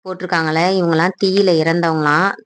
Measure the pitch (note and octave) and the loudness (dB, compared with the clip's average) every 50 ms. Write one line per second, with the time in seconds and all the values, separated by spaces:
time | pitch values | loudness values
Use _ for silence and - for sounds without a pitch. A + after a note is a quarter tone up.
0 | - F#3 F#3 F3+ F#3+ - F3+ E3 D#3+ D#3 D#3 D#3+ E3+ F#3 F#3+ F#3+ F3 E3+ E3 D#3+ | -14 -12 -12 -10 -6 -4 -2 -2 -2 0 0 0 0 0 0 0 0 0 2 2
1 | E3+ F#3 F3 - G3+ F#3+ F#3 G3+ G3 F#3 E3+ D#3 D#3 E3 E3 F3 E3+ E3 D#3+ D#3 | 0 0 -2 -2 -2 0 2 2 2 2 2 2 2 0 0 0 0 0 -2 0
2 | D3+ D3 D3 D#3+ F#3 G3 - - - | 0 2 2 2 0 0 -4 -6 -6